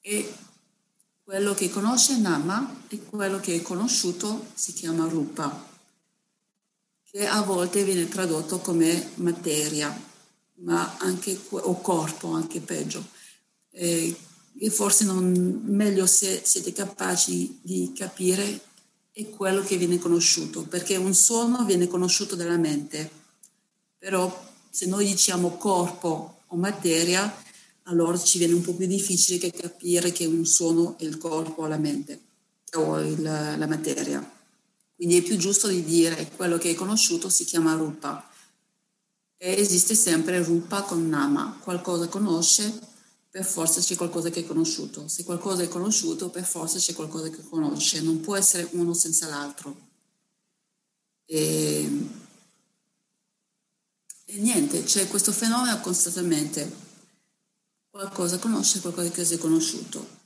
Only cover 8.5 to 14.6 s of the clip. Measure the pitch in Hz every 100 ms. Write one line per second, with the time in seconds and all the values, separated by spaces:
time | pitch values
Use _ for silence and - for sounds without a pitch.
8.5 | 185 185 170 160 170 - - 175 170 165
9.5 | 151 151 151 147 - - - _ _ _
10.5 | _ 175 170 175 - 185 180 196 190 -
11.5 | 190 185 180 - 175 156 - 170 160 160
12.5 | 170 156 - - - - - - - _
13.5 | _ _ - 175 165 165 170 - - _
14.5 | -